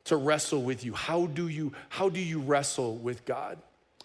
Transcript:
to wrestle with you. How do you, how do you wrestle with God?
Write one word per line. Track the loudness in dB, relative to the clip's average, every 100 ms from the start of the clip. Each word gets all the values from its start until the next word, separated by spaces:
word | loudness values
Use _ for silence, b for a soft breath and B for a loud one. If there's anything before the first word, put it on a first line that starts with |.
to | 0 2
wrestle | 4 2 2 0
with | 0 -2
you. | -4
How | -4 0 2 2
do | 0 -2
you, | -2 -4 B B
how | 0 0
do | 2
you | -2 0
wrestle | 4 4 4 0 -2
with | -2 -4 -4
God? | -4 -4 -6 -10 -16 _ _ -6